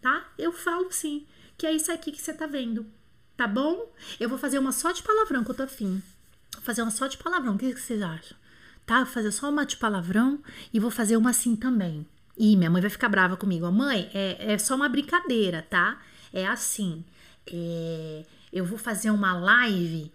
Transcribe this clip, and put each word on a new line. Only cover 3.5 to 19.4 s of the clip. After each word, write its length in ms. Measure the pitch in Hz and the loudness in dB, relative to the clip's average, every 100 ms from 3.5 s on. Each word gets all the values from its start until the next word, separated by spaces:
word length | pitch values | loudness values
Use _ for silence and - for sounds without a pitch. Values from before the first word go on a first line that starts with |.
| 208 294 359 466 - - - | 0 0 -2 -6 -14 -18 -6
Eu 80 | 240 | -4
vou 80 | 262 | -2
fazer 220 | 285 277 | -2 0
uma 140 | 269 | 0
só 200 | 262 330 | 0 -2
de 100 | 359 | -2
palavrão 400 | - 427 427 269 | 0 2 2 0
que 80 | 226 | -2
eu 20 | |
tô 80 | 254 | -4
afim. 400 | 269 - 202 185 - - _ _ _ | -6 -4 -4 -4 -6 -20 _ _ _
Vou 100 | - | -14
fazer 200 | - 226 | -6 -2
uma 80 | 226 | -2
só 160 | 220 269 | -2 -4
de 100 | 269 | -4
palavrão, 380 | - 359 254 | -2 -2 0
o 40 | 202 | 0
que 140 | 262 | -2
que 80 | 254 | -4
vocês 220 | - 220 | -4 -2
acham? 340 | 190 160 - - _ - - - | -2 -6 -12 -20 _ -20 -20 -20
Tá? 140 | - 233 | 2 2
Vou 20 | 247 | 2
fazer 260 | 247 214 | 0 -2
só 160 | 202 285 | -2 -2
uma 160 | 294 | 0
de 140 | 277 - | -2 -2
palavrão 600 | 226 202 175 196 254 285 - - - | -2 -2 0 4 4 2 -6 -18 -4
e 80 | 226 | 0
vou 120 | 226 | 0
fazer 260 | 220 214 226 | 0 2 4
uma 140 | 226 | 4
assim 260 | 233 240 220 | 4 2 0
também. 500 | 254 240 180 156 151 - _ - | 2 0 0 -4 -10 -18 _ 2
Ih, 200 | 214 202 | 6 8
minha 120 | 165 | 6
mãe 140 | 175 | 4
vai 80 | 196 | 2
ficar 180 | - 240 | 0 0
brava 300 | 196 180 185 | 4 4 4
comigo. 260 | 202 170 | -2 0
Ó, 60 | 175 | 2
mãe, 400 | 190 277 240 180 | 2 2 0 -2
é, 400 | 196 196 - 220 | -4 -4 -4 -2
é 60 | 214 | 0
só 160 | - | 0
uma 160 | 269 285 | 0 0
brincadeira, 760 | 262 285 349 349 233 196 170 - | 0 0 0 2 0 2 0 0
tá? 280 | 185 180 269 - - - | 2 2 0 -14 -20 -10
É 140 | - 190 | -4 -2
assim: 560 | 220 - - 196 160 170 - - - - | -2 -4 -2 -4 -4 -10 -20 -20 -20 -12
é, 760 | 175 170 170 165 160 160 156 156 - - | -8 -6 -4 -6 -6 -8 -12 -14 -20 -10
eu 100 | 185 | -4
vou 140 | 175 220 | -4 -4
fazer 340 | 240 202 214 | -6 -2 2
uma 220 | 208 196 | 2 2
live 800 | 180 | 0